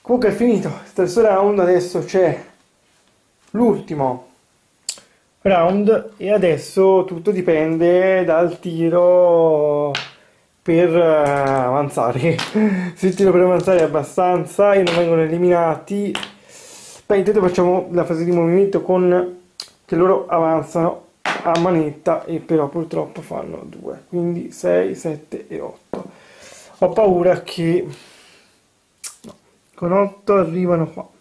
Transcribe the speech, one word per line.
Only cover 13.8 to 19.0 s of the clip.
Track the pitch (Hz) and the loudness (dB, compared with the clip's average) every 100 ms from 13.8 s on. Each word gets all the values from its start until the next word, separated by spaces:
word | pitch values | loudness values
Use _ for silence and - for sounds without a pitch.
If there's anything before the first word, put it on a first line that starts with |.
è | |
abbastanza | 160 151 135 - 180 180 165 - 202 | 2 -2 -4 -2 0 0 -4 0 2
e | 196 | 4
non | 180 170 | 2 0
vengono | 170 165 | 2 2
eliminati, | 160 170 180 175 165 151 - 202 202 - - - _ - - - - - | 0 0 2 2 2 -2 -6 -6 -4 -6 -10 -18 _ -20 -20 -20 -20 -20
beh, | _ 202 | _ 0
intanto | 190 214 | 2 2
facciamo | 185 180 180 180 180 | 2 2 2 0 -2
la | 175 | -4
fase | 170 165 | -2 -2
di | 170 | 0
movimento | 175 165 180 196 180 | 0 2 2 2 -2
con | - 185 | 0 0